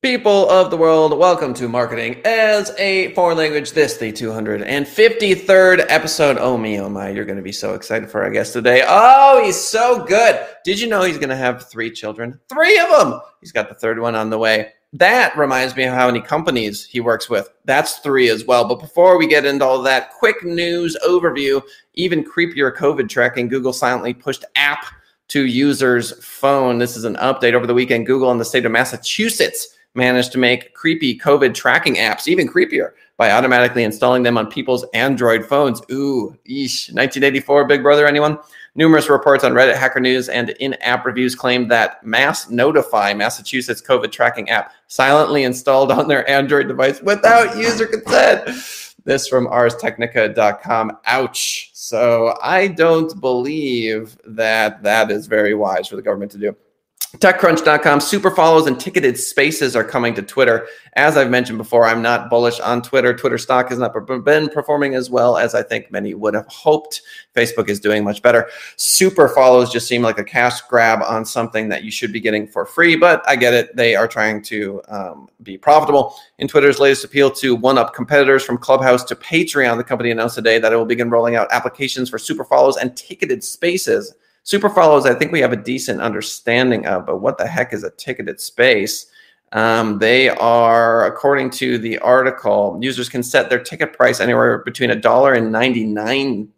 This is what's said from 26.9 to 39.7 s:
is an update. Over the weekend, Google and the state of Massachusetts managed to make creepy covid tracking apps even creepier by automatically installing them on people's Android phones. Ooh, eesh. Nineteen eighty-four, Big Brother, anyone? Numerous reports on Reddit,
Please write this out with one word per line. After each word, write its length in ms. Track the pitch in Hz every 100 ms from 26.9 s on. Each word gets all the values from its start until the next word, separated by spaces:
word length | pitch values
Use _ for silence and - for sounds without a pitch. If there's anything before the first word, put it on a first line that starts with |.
| 120
is 80 | 113
an 100 | 101
update. 380 | 127 131 120
Over 140 | 123 117
the 60 |
weekend, 320 | 120 127 117 113
Google 260 | 131 127
and 100 | 120
the 20 |
state 220 | 117 131 120
of 80 |
Massachusetts 960 | 117 127 117 - - 220 220 143 - - _ _ -
managed 360 | 127 127 123
to 80 | 127
make 340 | 123 123 -
creepy 420 | - 165 160 156 117
covid 380 | - 143 135
tracking 440 | 113 131 139 - 101
apps 300 | 110 107 -
even 200 | 180 151
creepier 460 | 180 175 - - _ _ _
by 140 | 117
automatically 540 | 104 127 123 120 123
installing 400 | 113 104 127 127
them 160 | 120 120
on 80 | 107
people's 360 | - 131 123 - 113
Android 500 | 131 135 120 113 107
phones. 380 | 143 147 117 -
Ooh, 440 | 131 143 131 104 - _
eesh. 420 | 135 135 - -
Nineteen 320 | - 131 -
eighty-four, 420 | 139 135 - 139 131
Big 180 | 143
Brother, 240 | 131 147 147
anyone? 320 | 147 147 151 - - -
Numerous 340 | - 160 156 156
reports 360 | 139 147 135
on 80 | 127
Reddit, 240 | 123 127